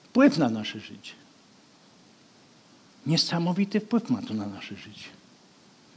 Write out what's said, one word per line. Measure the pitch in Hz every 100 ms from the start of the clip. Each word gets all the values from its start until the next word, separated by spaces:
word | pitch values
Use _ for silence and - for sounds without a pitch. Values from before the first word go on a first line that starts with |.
wpływ | - 247 285 -
na | 123
nasze | 110 107 110
życie. | - - - - - - - - - - - - - - - - - - - - - - -
Niesamowity | 160 - 170 170 185 196 208
wpływ | 214 233 175
ma | 107
to | -
na | 107 101
nasze | 98 - 101
życie. | 110 104 - - - - - - - - -